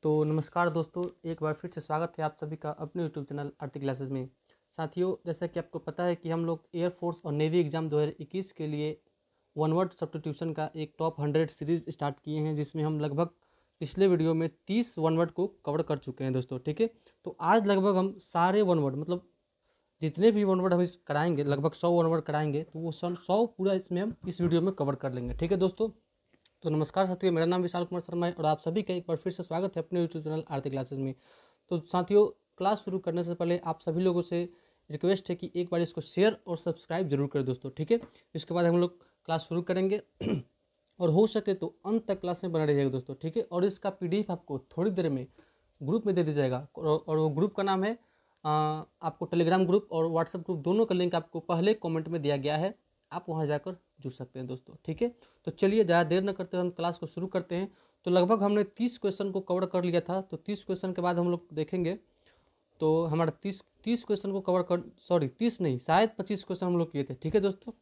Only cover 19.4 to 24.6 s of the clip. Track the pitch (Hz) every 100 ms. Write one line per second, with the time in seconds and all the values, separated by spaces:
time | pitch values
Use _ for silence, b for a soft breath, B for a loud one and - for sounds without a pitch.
19.4 | _ _ _ _ _ _ 156 151 214 208
20.4 | 202 185 185 175 175 - _ 147 170 151
21.4 | 143 143 151 - 175 175 165 165 156 151
22.4 | 151 143 160 160 165 156 175 175 - 190
23.4 | 226 - 190 190 185 175 208 - - -
24.4 | 175 170